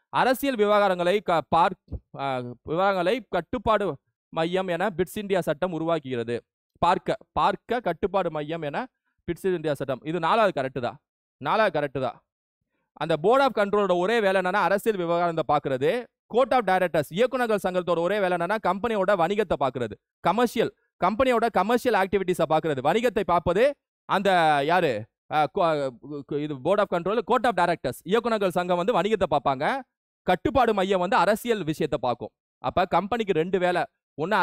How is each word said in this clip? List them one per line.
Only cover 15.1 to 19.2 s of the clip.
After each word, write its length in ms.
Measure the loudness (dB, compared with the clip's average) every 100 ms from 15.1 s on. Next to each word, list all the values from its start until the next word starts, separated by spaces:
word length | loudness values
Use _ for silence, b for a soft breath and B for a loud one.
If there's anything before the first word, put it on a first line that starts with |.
| 0 0 0 0
பார்க்கிறது. 380 | 0 0 0 0 -2 -6 _ -4
Court 180 | 0 2 2
of 60 | 2
Directors, 380 | 2 2 0 -2 0
இயக்குனர்கள் 440 | 0 0 0 0 0
சங்கத்தோட 340 | -2 0 0 0
ஒரே 100 | 0
வேலை 120 | 0 0
என்னன்னா 200 | -2 -2 -2
கம்பெனியோட 420 | -2 -2 0 2 2